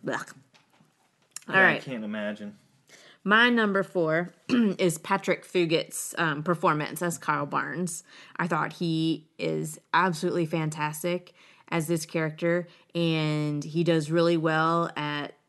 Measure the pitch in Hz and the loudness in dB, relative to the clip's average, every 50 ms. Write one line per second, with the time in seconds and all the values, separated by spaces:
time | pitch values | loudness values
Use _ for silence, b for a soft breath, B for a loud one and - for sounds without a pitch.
0 | - 127 123 - - - - - _ _ _ - _ _ _ _ _ _ _ _ | -6 -6 -6 -6 -8 -10 -18 -20 _ _ _ -20 _ _ _ _ _ _ _ _
1 | _ _ _ _ _ _ _ - - - 220 190 190 175 151 123 - 139 127 113 | _ _ _ _ _ _ _ -18 -10 0 4 6 6 6 6 2 -4 -8 -10 -8
2 | 110 104 107 107 104 104 107 104 104 104 104 - _ _ _ _ _ B B B | -8 -6 -6 -4 -4 -6 -6 -8 -10 -14 -14 -16 _ _ _ _ _ B B B
3 | B B B B _ 190 208 220 233 247 240 233 220 208 196 196 185 - - 185 | B B B B _ 4 6 6 6 6 4 4 2 2 2 0 0 0 0 0
4 | 165 156 156 165 180 175 - _ _ - 247 247 233 208 180 - 190 180 160 165 | 0 2 2 0 0 -2 -10 _ _ 0 2 2 4 2 2 2 2 0 0 -2
5 | - - 196 190 - - 175 - - - - 185 175 160 165 156 - - - - | -2 -2 -2 0 2 0 -2 -2 -2 -2 0 0 2 4 2 0 0 -2 -8 -10
6 | - - - - 170 160 147 147 151 180 175 165 - 180 156 151 151 - - 165 | -10 -8 -4 -2 0 0 0 -2 0 -2 -2 2 2 2 2 2 -2 -4 -6 -4
7 | 180 175 165 - - - 151 143 147 139 143 143 131 143 143 160 185 170 - - | -4 -4 -4 -4 -2 -2 -2 -2 -2 -2 -4 -4 -4 -4 -4 -4 -4 -4 -6 -10
8 | B B B B B B B - 175 170 170 156 151 156 156 - 180 170 160 160 | B B B B B B B -6 -2 -2 0 0 -2 -2 -4 -4 -2 -2 0 0
9 | 160 160 160 - - _ _ - 175 160 160 156 156 160 156 - _ _ - 160 | 0 0 -2 -4 -6 _ _ -6 -4 -4 -2 -4 -4 -6 -10 -12 _ _ 0 2
10 | 180 190 170 151 180 180 120 175 170 151 175 165 156 156 156 156 151 151 151 156 | 2 2 0 -2 -4 -2 0 -2 -2 -2 -2 -2 -2 -2 -4 -4 -4 -4 -4 -4
11 | - 175 175 180 175 - b b b b b b b b - 170 160 151 170 160 | -4 -4 -4 -4 -6 -12 b b b b b b b b -4 -2 0 0 -2 -2
12 | 156 - - 170 160 156 156 156 170 170 170 175 175 175 b b b b _ 170 | -2 -4 -4 -4 -4 -4 -4 -4 -2 0 0 0 -2 -6 b b b b _ -2
13 | 170 165 160 160 156 151 151 151 151 147 147 147 139 160 151 165 170 165 165 160 | 0 0 0 0 0 0 0 0 -2 -2 -2 -4 -6 -4 -2 0 2 4 2 2
14 | 151 147 160 170 165 170 170 165 156 160 156 156 160 160 165 170 170 165 - - | 2 0 2 2 4 4 2 2 2 2 2 2 2 2 2 2 0 -2 -4 -6
15 | 147 147 147 147 143 - - _ _ | -6 -4 -4 -6 -6 -8 -12 _ _